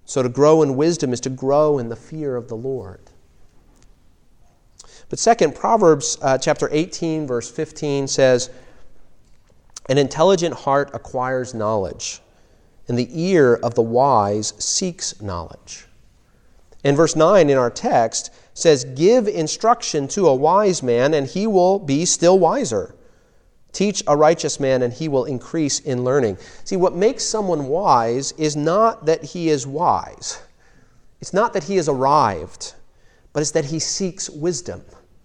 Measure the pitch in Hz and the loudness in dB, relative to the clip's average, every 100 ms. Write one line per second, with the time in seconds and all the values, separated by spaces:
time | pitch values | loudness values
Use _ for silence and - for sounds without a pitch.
0 | - 139 123 123 147 160 143 131 160 165 | -8 -4 -2 4 4 6 4 2 0 0
1 | 135 123 135 131 131 143 151 143 117 113 | -2 -4 -6 -6 0 2 2 0 -4 -12
2 | - 160 147 123 117 113 131 131 92 90 | -14 -10 -8 -8 -8 -10 -8 -8 -10 -18
3 | - - _ _ - _ _ _ - _ | -20 -20 _ _ -20 _ _ _ -20 _
4 | _ _ _ _ _ _ _ _ - - | _ _ _ _ _ _ _ _ -20 -20
5 | - - 220 233 156 - 220 226 175 147 | -14 -2 2 4 2 0 0 4 4 4
6 | - - 139 131 160 147 143 151 170 - | 0 -4 -2 0 0 -2 0 -2 -4 -6
7 | 165 156 143 120 - - 117 - 151 139 | -4 -4 -4 -6 -6 -8 -10 -6 -4 -2
8 | 135 - 131 123 - - - - - - | -2 2 4 4 0 -14 -20 -20 -20 -18
9 | - - _ - _ _ _ - - 135 | -20 -20 _ -20 _ _ _ -14 -2 0
10 | 135 151 180 190 170 117 139 143 143 - | 0 2 2 4 0 -4 -2 0 -2 -8
11 | - 131 127 131 127 117 107 110 90 - | -10 -6 -4 -4 -6 -4 -2 -2 -4 -8
12 | - - _ _ _ _ _ _ - 123 | -12 -14 _ _ _ _ _ _ -6 -4
13 | 123 160 180 180 127 117 117 117 113 120 | -4 -4 0 4 6 4 0 -2 0 2
14 | 139 120 101 104 104 - - - 185 170 | 4 2 2 -2 -4 -8 -6 -4 -4 -6
15 | - - 104 87 80 - - - - _ | -12 -10 -10 -10 -12 -18 -20 -20 -20 _
16 | _ _ _ _ _ _ _ - 143 139 | _ _ _ _ _ _ _ -4 0 4
17 | 160 156 160 202 147 135 120 - 233 135 | 4 4 4 6 6 4 2 -2 0 2
18 | 113 - - - _ - 165 139 135 131 | 0 -2 -10 -20 _ -2 2 2 0 0
19 | 180 247 208 175 156 - 220 233 - 151 | 4 4 2 -2 -4 -2 0 0 -2 -6
20 | 135 - 170 131 151 190 208 165 127 120 | -4 2 4 4 4 4 2 0 0 2
21 | 139 156 135 185 220 190 180 202 151 139 | 2 0 -2 -4 0 2 2 2 0 -2
22 | 170 - 170 190 165 247 175 104 - - | 0 2 4 6 4 0 -2 -4 -6 -14
23 | - _ _ _ _ _ _ - 202 196 | -20 _ _ _ _ _ _ -4 -2 -2
24 | - 147 156 170 151 - 135 131 123 120 | 0 4 4 4 -2 -4 0 0 0 -4
25 | 160 135 147 123 - 165 147 - 147 123 | -2 -2 -2 -6 -6 -4 -4 -4 -4 -4
26 | 127 143 113 92 - - - 190 180 170 | 0 0 0 -4 -12 -16 -6 0 0 2
27 | 214 269 - 220 196 156 135 160 202 127 | 0 0 -6 -4 -2 -2 -2 -2 4 4
28 | 117 123 135 - 156 147 151 190 226 220 | 2 -2 -4 -4 -4 -2 0 2 2 0
29 | 156 160 143 180 165 147 131 143 170 95 | -2 -2 -4 -4 0 0 -2 -2 0 0
30 | - - - - - _ _ - _ _ | -4 -14 -14 -14 -18 _ _ -20 _ _
31 | - - - 185 233 208 151 190 151 131 | -20 -18 -4 -2 0 -2 -2 -2 0 0
32 | 131 151 117 87 82 - - - - _ | 4 4 2 -2 -10 -14 -18 -18 -20 _
33 | _ _ _ 147 156 165 143 160 - - | _ _ _ -6 -2 -2 -4 -6 -6 -6
34 | 190 - - 147 165 170 - 90 - - | -6 -8 -12 -6 -6 -6 -10 -14 -16 -20
35 | _ _ | _ _